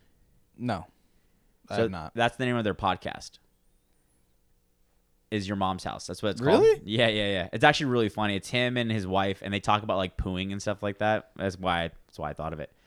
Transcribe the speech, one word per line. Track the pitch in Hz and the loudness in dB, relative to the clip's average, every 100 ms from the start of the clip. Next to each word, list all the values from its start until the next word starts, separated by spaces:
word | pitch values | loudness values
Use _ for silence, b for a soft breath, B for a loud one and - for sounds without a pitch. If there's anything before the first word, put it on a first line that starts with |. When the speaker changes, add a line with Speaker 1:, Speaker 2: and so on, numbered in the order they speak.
| _ _ _ _ _ - | _ _ _ _ _ -8
Speaker 1:
No. | 123 95 85 _ _ _ _ _ _ _ _ | -4 -4 -8 _ _ _ _ _ _ _ _
I | 104 | -2
Speaker 2:
So | |
Speaker 1:
have | 113 | -2
not. | 90 78 117 | -2 -8 0
Speaker 2:
that's | 117 - | 0 0
the | 123 | 0
name | 123 | 0
of | |
their | 107 | 0
podcast. | 90 98 90 - - - - _ _ _ _ _ _ _ _ _ _ _ _ _ _ _ _ _ _ _ | 0 0 -2 -6 -10 -14 -20 _ _ _ _ _ _ _ _ _ _ _ _ _ _ _ _ _ _ _
Is | 107 95 | -4 -2
Your | 101 | -2
Mom's | 95 92 | -2 -2
House. | - - - | -6 -10 -10
That's | 90 | -4
what | 107 | -4
it's | 113 | 0
called. | 135 240 | 4 6
Speaker 1:
Really? | 453 415 | 6 4
Speaker 2:
Yeah, | 98 113 113 | 0 2 4
yeah, | 107 101 | 4 0
yeah. | 95 87 | 0 -2
It's | 110 | 4
actually | 151 147 143 | 4 6 2
really | 120 107 | 2 2
funny. | - 107 98 | 0 0 -2
It's | - | -2
him | 123 123 123 | 0 0 0
and | 113 | 0
his | 110 92 | -2 0
wife, | 95 98 95 | 0 0 -2
and | - | -4
they | 101 | -4
talk | - 104 | 2 0
about, | 107 95 | 2 0
like, | 92 - | -2 -2
pooing | 95 90 95 | -4 -2 -4
and | 98 | -4
stuff | 104 98 | -4 -4
like | 104 98 | -4 -2
that. | 107 107 - | 0 0 -2
That's | - 98 90 | -6 -6 -2
why, | 92 85 82 - - | 0 0 -2 -8 -18
that's | - | -10
why | 76 | -8
I | |
thought | 73 78 | -6 -8
of | 78 | -8
it. | 71 _ | -10 _